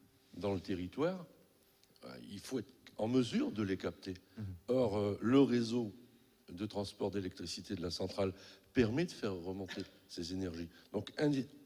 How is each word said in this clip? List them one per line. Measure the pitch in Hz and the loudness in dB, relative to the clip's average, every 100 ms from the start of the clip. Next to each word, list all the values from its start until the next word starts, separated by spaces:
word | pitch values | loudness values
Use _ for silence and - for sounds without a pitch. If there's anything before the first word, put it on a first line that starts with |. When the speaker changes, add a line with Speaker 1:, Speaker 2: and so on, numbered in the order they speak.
| - _ _ - | -20 _ _ -4
Speaker 1:
dans | 101 | -2
le | 98 | -2
territoire, | - 95 92 - 156 185 165 - - _ _ _ _ _ | -2 -4 -4 0 0 0 -8 -18 -20 _ _ _ _ _
euh, | - - - | -16 -14 -12
il | 101 | -12
faut | - 131 | -6 -4
être | 107 - - - | -6 -12 -16 -4
en | 107 | 2
mesure | 127 117 190 294 | 4 4 2 0
de | 107 | 0
les | 101 95 | 0 0
capter. | 92 87 - 92 - - | -2 -4 -8 -10 -12 -10
Speaker 2:
Mhm. | 101 90 - | -8 -6 0
Speaker 1:
Or, | 127 120 104 | 4 4 4
euh, | 104 98 | 2 2
le | 107 135 | 6 8
réseau | 131 120 113 120 110 95 - - _ _ - | 8 6 2 0 -2 -6 -18 -20 _ _ -14
de | 87 107 | -6 -4
transport | 101 101 - 104 | -4 -6 -4 -2
d'électricité | 98 90 - 90 - 95 98 | -2 -4 -6 -8 -8 -6 -4
de | |
la | 85 | -4
centrale | - 92 - 98 95 - - - | -4 -4 0 -2 -2 -10 -20 -2
permet | - 113 127 180 | 2 4 2 -2
de | |
faire | - 110 | -2 -4
remonter | 92 85 95 95 - 95 - - | -4 -4 -6 -6 -6 -8 -12 -14
ces | - 85 | -8 -6
énergies. | 92 95 82 85 - - | -2 -4 -4 -8 -10 -6
Donc, | 101 101 - | -4 -4 0
indi-, | 151 139 120 - | 2 2 0 -8